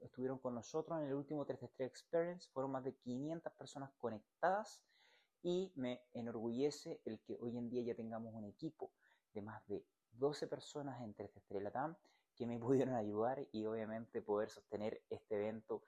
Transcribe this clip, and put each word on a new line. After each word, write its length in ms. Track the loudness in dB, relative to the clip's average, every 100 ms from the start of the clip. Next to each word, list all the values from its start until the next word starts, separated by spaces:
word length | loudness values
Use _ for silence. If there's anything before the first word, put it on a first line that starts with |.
estuvieron 380 | -12 -2 -2 0
con 160 | -2
nosotros 440 | -2 -2 -2 0 0
en 100 | 2
el 60 |
último 300 | 0 0 -2
tres 140 | -2 -4
tres 140 | -8
tres 160 | -4 -4
Experience. 580 | -4 0 2 2 -2 -6
Fueron 180 | -2 0
más 140 | 0
de 100 | -2
quinientas 580 | -4 -4 -2 -2 -2 -6
personas 380 | -10 -10 -8 -10 -4
conectadas 840 | -2 -2 -8 _ 4 4 0 -10 _ _ -20 -20 _ _
y 300 | 2 2 2 -2
me 260 | -2 -2 -6
enorgullece 880 | -6 -4 -2 0 4 2 2 -6 -6
el 160 | -4 -6
que 160 | -6 -4
hoy 200 | -2 -2
en 100 | -2
día 140 | 0
ya 120 | 0
tengamos 400 | -2 -4 -4 -6
un 100 | -6
equipo 480 | -10 -6 -8 -6 -8 _ _ _ _
de 80 | -8
más 240 | -6 -8 -4
de 160 | -6 -6 _ _
doce 340 | 0 2 2 -2
personas 540 | -4 -6 -6 -6 -6
en 120 | -8
tres 160 | -8 -10
tres 140 | -12 -6
tres 160 | -2
Latam 340 | 0 0 -2 -4 _ _ _
que 120 | -4 -2
me 120 | 2
pudieron 360 | 6 6 6
ayudar 520 | 4 2 4 4 2 -2
y 140 | -2 0
obviamente 560 | 0 -2 -4 -4 -4
poder 260 | 4 4 4
sostener 540 | -2 -6 -2 0 -2 -4
este 260 | -8 0 2
evento 460 | 2 -2 -2 -4